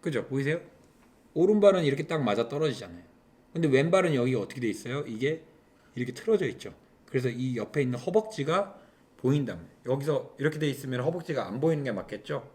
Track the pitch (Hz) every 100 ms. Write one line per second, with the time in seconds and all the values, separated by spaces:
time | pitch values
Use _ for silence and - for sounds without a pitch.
0 | 196 135 - 135 139 165 - - _ _
1 | _ _ _ - 185 214 202 185 156 139
2 | 151 165 120 104 117 143 156 117 95 85
3 | - _ _ _ _ 170 160 131 156 190
4 | 175 139 123 123 95 - 120 98 - 135
5 | 143 110 135 160 - _ _ _ _ -
6 | 120 127 - 214 143 - 104 - _ _
7 | - 135 123 117 131 120 104 147 127 123
8 | 151 196 214 - 139 175 202 - - _
9 | _ _ 127 147 127 87 82 - - 135
10 | 143 139 - - 143 151 147 131 131 127
11 | 131 175 170 139 90 110 160 156 135 101
12 | 90 104 - 147 -